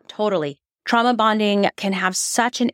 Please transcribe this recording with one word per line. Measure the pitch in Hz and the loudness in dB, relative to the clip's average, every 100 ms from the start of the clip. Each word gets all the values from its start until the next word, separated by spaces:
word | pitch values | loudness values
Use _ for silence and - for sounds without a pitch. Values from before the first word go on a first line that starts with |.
| - | -14
totally. | - 214 185 147 143 _ _ | -4 -2 0 -2 -8 _ _
Trauma | - 233 240 | -2 2 2
bonding | 240 220 214 208 202 202 - | 2 2 2 2 2 0 -2
can | 196 | -4
have | 190 185 185 | -2 -2 -4
such | - - 240 - | -4 -2 -2 0
an | 240 | -2